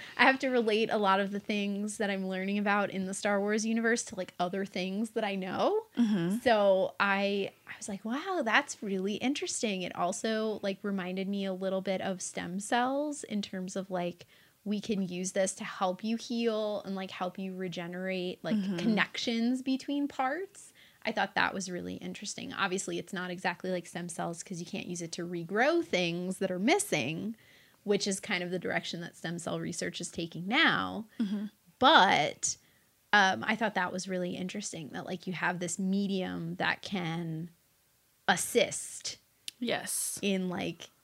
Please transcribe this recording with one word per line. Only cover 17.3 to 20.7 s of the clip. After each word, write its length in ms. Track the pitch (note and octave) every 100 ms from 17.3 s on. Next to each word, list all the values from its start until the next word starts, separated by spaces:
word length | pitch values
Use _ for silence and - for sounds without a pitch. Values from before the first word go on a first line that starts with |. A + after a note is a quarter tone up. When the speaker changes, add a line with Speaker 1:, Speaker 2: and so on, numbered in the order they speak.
| G3
Speaker 1:
you 140 | F#3+ F#3
regenerate, 840 | F#3 F3+ E3+ F3+ F#3 F#3 F3+ -
like, 120 | E3 G#3+
Speaker 2:
Mm-hmm. 220 | F#3+ F3
Speaker 1:
connections 840 | A3 G#3 - - - A#3 A#3+ B3+
between 440 | C4 C4 - C#4+ C#4+
parts. 640 | - C4 D#4+ G4 - -